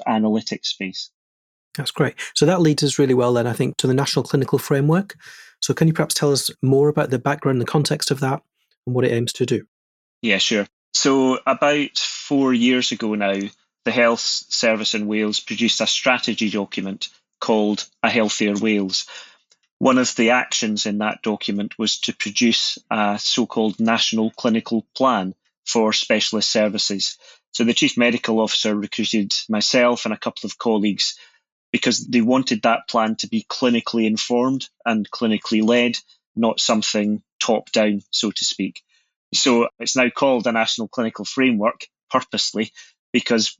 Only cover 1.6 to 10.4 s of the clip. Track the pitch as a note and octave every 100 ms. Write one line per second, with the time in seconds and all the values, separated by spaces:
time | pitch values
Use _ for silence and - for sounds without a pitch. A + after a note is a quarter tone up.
1.6 | _ - C3+ - C3 - - - D3+ F3+
2.6 | D#3+ D3 C#3+ - C3+ B2 B2 A#2+ A#2+ A#2
3.6 | C3 - C3 C3 C3+ C#3 - - B2 C#3
4.6 | - C#3+ D3 E3+ G3+ - - - - _
5.6 | - - D#3+ D#3+ D3+ - D3 C3+ - -
6.6 | C3 C3+ D3 D3+ C#3 B2+ C#3+ D3 C#3 B2+
7.6 | A#2+ D#3 C#3+ D3+ - C3+ B2+ C3+ - _
8.6 | _ _ - B2 B2 A#2 A#2+ - B2 A#2
9.6 | - _ _ _ _ _ A2+ F#2+